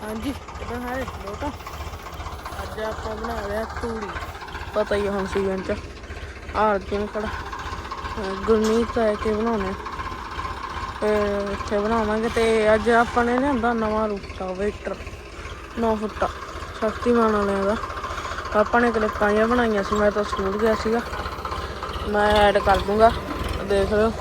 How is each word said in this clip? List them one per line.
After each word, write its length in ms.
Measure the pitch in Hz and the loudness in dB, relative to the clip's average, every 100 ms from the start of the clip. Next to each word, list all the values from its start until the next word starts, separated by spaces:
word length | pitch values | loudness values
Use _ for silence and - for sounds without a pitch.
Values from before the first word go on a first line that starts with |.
ਹਾਂਜੀ, 280 | 214 220 233 269 - - | -8 -6 -6 -6 -10 -10
ਕਿੱਦਾਂ 220 | - 233 | -8 -6
ਸਾਰੇ? 240 | 247 254 240 - | -6 -6 -6 -8
ਲੋਟ 260 | 196 208 | -10 -6
ਆ? 80 | 285 - - - - - - - - - - - | -6 -6 -12 -10 -10 -12 -12 -12 -10 -10 -10 -8
ਅੱਜ 160 | 196 - | -8 -6
ਆਪਾਂ 340 | 214 214 220 220 | -6 -4 -6 -6
ਬਣਾ 300 | 226 226 202 | -6 -6 -4
ਰਹੇ 120 | 208 | -4
ਆ 80 | 220 | -4
ਤੂੜੀ। 380 | - 240 220 202 170 - - - - - 208 | -6 -6 -6 -6 -8 -10 -12 -12 -10 -4 -2
ਪਤਾ 200 | 208 202 | 0 0
ਹੀ 120 | 202 | 0
ਆ 40 | |
ਹੁਣ 140 | 202 190 | -2 -2
ਸੀਜ਼ਨ 360 | 196 196 190 | 0 0 -2
'ਚ। 120 | 185 208 - - - - - - - 190 | -2 -6 -6 -14 -12 -12 -12 -12 -6 2
ਆ 160 | 214 | 2
ਅਰਜੁਨ 360 | 202 190 202 208 | 2 0 -4 -2
ਖੜਾ। 200 | 214 214 | -4 -4
ਅਹ 1080 | - - - - - - - - - 196 190 | -6 -8 -10 -8 -10 -10 -8 -8 -6 -4 -4
ਗੁਰਮੀਤ 600 | 196 220 220 226 233 - | 4 4 6 4 2 2
ਆ 140 | 220 208 | 2 2
ਕੇ 180 | 226 | 0
ਬਣਾਉਣੇ 360 | 208 233 226 190 | 0 0 0 -2
ਆ। 40 | 190 - - - - - - - - - - - - | -4 -8 -8 -8 -8 -10 -8 -6 -8 -8 -8 -8 -2
ਤੇ 60 | 214 214 208 202 202 | 0 2 2 0 -2
ਇੱਥੇ 260 | 196 - 208 | -4 -2 0
ਬਣਾਵਾਂਗੇ। 500 | 208 226 214 214 226 | 2 2 2 0 0
ਤੇ 140 | 226 226 226 214 220 | 2 4 4 6 4
ਅੱਜ 140 | 208 | 6
ਆਪਾਂ 320 | 233 233 240 240 | 4 4 2 2
ਨੇ 120 | 247 | 2
ਲਿਆਂਦਾ 360 | 277 262 233 | 2 2 2
ਨਵਾਂ 340 | 233 220 214 220 | 0 0 0 0
ਰੂਟਾਵੇਟਰ, 880 | 202 - - 185 185 208 208 - 190 - - - - - - - - | -2 -8 -8 -8 -4 -4 -4 -8 -8 -10 -14 -14 -14 -12 -12 -12 -2
ਨੌ 180 | 233 220 | 0 2
ਫੁੱਟਾ, 320 | 214 - 196 - - - - | -2 -2 -2 -4 -10 -12 -12
ਸ਼ਕਤੀਮਾਨ 640 | - 220 - 240 240 226 214 | -2 -2 0 4 4 6 4
ਵਾਲਿਆਂ 280 | 202 196 196 | 2 2 2
ਦਾ। 100 | 226 - - - - - - - 214 | 0 -2 -8 -6 -6 -6 -8 0 2
ਆਪਾਂ 260 | 214 240 | 4 6
ਨੇ 100 | 240 | 4
ਕਲਿੱਪਾਂ 380 | 226 214 - 208 | 4 0 2 4
ਜਿਹੀਆਂ 180 | 208 226 | 4 4
ਬਣਾਈਆਂ 360 | 247 233 208 | 4 4 2
ਸੀ, 120 | 196 208 | 2 4
ਮੈਂ 160 | 208 | 4
ਤਾਂ 120 | 208 | 2
ਸਕੂਲ 340 | 208 - 196 202 | -2 0 0 2
ਗਿਆ 180 | 226 214 | 2 2
ਸੀਗਾ। 260 | 220 233 - - - - - - - - - - - | 2 0 0 -6 -6 -6 -6 -6 -6 -8 -8 -6 0
ਮੈਂ 200 | 208 208 208 | 4 6 8
ਐਡ 200 | 208 202 | 8 6
ਕਰ 200 | 202 190 | 4 4
ਦੂੰਗਾ, 320 | 185 208 226 233 - - - - | 4 8 8 6 -4 -6 -4 -4
ਦੇਖ 300 | 196 202 190 | 0 2 4
ਲਿਓ। 180 | 208 220 220 | 4 4 2